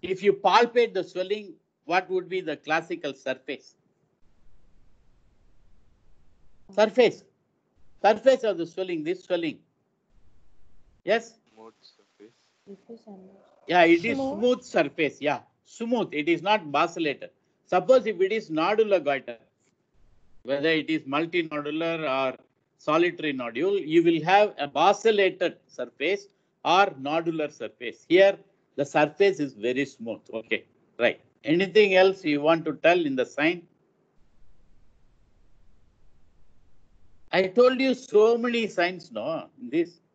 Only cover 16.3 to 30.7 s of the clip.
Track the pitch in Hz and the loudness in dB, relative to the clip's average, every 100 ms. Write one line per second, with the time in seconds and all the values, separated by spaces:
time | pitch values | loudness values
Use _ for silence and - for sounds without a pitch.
16.3 | 165 175 214 156 139 165 175 156 135 - | -2 0 -2 0 -2 -2 -2 -6 -6 -12
17.3 | _ _ _ _ 180 185 254 214 180 190 | _ _ _ _ -2 4 2 2 -2 -2
18.3 | 220 156 156 170 214 220 190 143 135 120 | -2 -4 -2 0 2 2 2 0 -4 -6
19.3 | 117 _ _ _ _ _ _ _ _ _ | -18 _ _ _ _ _ _ _ _ _
20.3 | - 120 139 151 160 151 160 131 139 165 | -20 -6 -2 0 -2 -2 -6 -4 -4 -2
21.3 | 180 160 151 147 156 165 165 151 135 135 | -4 -4 -6 -6 -6 -4 -4 -4 -2 -4
22.3 | 127 _ _ _ _ - 156 175 170 151 | -6 _ _ _ _ 0 2 2 -2 -6
23.3 | 131 120 117 180 202 151 165 170 165 156 | -6 -8 -4 -2 -2 2 4 4 2 2
24.3 | 196 208 - 139 139 175 208 226 214 190 | 4 4 -2 -6 2 2 2 2 2 0
25.3 | 147 175 - _ - 123 _ 147 202 - | 0 -6 -6 _ -14 -14 _ -4 -4 -8
26.3 | _ _ _ 143 175 196 135 135 160 170 | _ _ _ 0 2 2 0 -4 -4 -4
27.3 | 160 147 - 110 _ 120 - _ 175 196 | -4 -6 -8 -14 _ -12 -12 _ 4 4
28.3 | 190 _ _ _ - 143 160 147 - 196 | 2 _ _ _ -8 -4 0 0 2 0
29.3 | 185 143 104 113 127 139 - 113 101 _ | 2 -6 -4 -4 -4 -6 -8 -12 -12 _
30.3 | 113 - 107 - | -14 -6 -8 -8